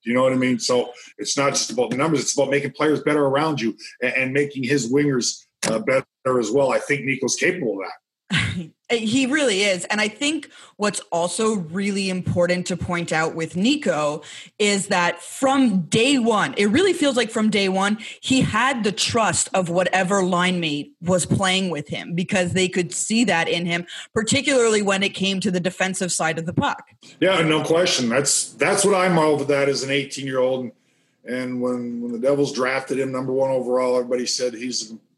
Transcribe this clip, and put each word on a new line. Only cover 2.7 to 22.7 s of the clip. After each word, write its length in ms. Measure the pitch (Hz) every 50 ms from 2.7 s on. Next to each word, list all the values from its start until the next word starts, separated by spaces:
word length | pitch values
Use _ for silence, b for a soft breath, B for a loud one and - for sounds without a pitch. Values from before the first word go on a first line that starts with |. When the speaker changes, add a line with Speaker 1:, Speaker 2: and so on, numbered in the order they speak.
Speaker 1:
players 300 | - - 151 156 147 139
better 240 | - 151 151 151 143
around 340 | 135 135 143 156 160 151 123
you 160 | 110 113 - B B B B B
and, 120 | 123 127 120
and 200 | 127 131 131 131
making 300 | 143 147 143 - 135 131
his 280 | 117 147 143 113 113
wingers, 540 | 131 143 147 147 135 123 110 - - - - _ _ _ -
uh, 120 | - 110 110
better 260 | 107 - 131 135 - _ _ _ _ 131 127 123
as 100 | 117 104
well. 220 | 110 143 139 127
I 80 | 117 110
think 240 | - - 143 139 113
Nico's 320 | 135 131 - 131 117 -
capable 460 | - 135 170 185 180 143 113 98 98
of 40 | 92
that. 840 | 87 - - _ _ _ _ _ _ 190 147 110 - 92 180 165 151
Speaker 2:
<laughs> 80 | _ _ _ _
He 360 | 240 233 220 220 220 269 269
really 340 | 240 277 311 285 247 202 185
is. 240 | 202 208 190 180 -
And 160 | - 214 208
I 60 | 214
think 420 | 214 214 - 285 294 320 294 - B B B B B B
what's 220 | - 202 208 - - - _
also 460 | - 170 170 175 - - 226 220 220
really 520 | 202 170 151 165 196 196 202 196 202 196 190
important 560 | 185 185 175 - - 180 175 175 180 180 175
to 80 | - 185
point 380 | 170 - - 175 170 170 - 170
out 220 | 160 160 165 -
with 200 | 165 165 160 156
Nico 680 | 175 196 247 294 294 - 208 165 147 151 147 147 160 B B B B B B B
is 300 | _ 214 202 202 196 -
that 340 | - 202 180 175 175 170 -
from 600 | - - - - 269 262 269 277 269 240 190 190
day 360 | 165 143 - 220 226 269 285
one, 380 | 262 226 233 214 202 175 139 127
it 80 | - 202 214
really 240 | 202 294 381 403 349
feels 220 | 349 294 285 254
like 140 | 247 233 220
from 220 | - 226 220 220
day 180 | 196 208 196 190
one, 300 | 190 190 196 202 214 214 B B B B
he 220 | - - 262 262
had 420 | - - - 214 240 269 277 240 202
the 80 | 214
trust 560 | 190 - - - - 240 220 185 165 - - - -
of 160 | 196 185 165
whatever 540 | 170 180 185 180 - 185 190 175 202 196 185
line 360 | 180 185 175 180 185 185 175
mate 360 | 165 156 147 143 143 - _ _
was 260 | 170 170 185 180 175
playing 420 | - - - 196 185 185 190 190 180
with 180 | 160 147 143
him 280 | - - 101 82 - 175
because 380 | 170 185 - 202 190 180 175 -
they 140 | 185 185
could 240 | 185